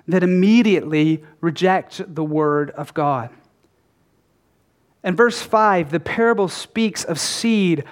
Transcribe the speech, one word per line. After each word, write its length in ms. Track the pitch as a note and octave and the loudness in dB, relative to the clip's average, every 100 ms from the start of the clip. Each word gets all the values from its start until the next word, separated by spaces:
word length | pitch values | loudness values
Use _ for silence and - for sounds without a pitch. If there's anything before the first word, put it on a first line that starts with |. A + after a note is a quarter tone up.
| - | 0
that 140 | F3+ | 2
immediately 1000 | F3+ F3+ G3 A#3 A3 F3 D3+ D#3 D#3 D#3 - _ | 4 4 6 6 4 2 0 0 2 0 -6 _
reject 720 | E3+ D3 F#3 F#3 - - F3+ | -6 0 0 0 -4 -14 -12
the 100 | D#3+ | -8
word 460 | D#3 D3+ D3+ D3 C#3+ | -4 -2 0 0 -4
of 240 | - C#3+ | -8 -10
God. 340 | D#3+ D3 C3 A#2 - _ _ _ _ _ _ _ _ _ _ _ _ _ _ _ _ | -4 -2 -4 -8 -16 _ _ _ _ _ _ _ _ _ _ _ _ _ _ _ _
In 140 | F#3+ F3+ | -4 2
verse 240 | A#3+ - | 2 0
five, 500 | - A3 G#3+ F3+ C#3+ | -2 2 2 2 -2
the 100 | D#3+ | -6
parable 480 | - A3 A#3 G#3 F#3 | -4 -2 0 0 -2
speaks 560 | - - A3 A3 - | -6 -8 -4 -2 -4
of 140 | - D#3+ | -8 -6
seed 640 | - - A#3 G#3+ F#3 D3+ - | -6 -4 0 2 2 0 -4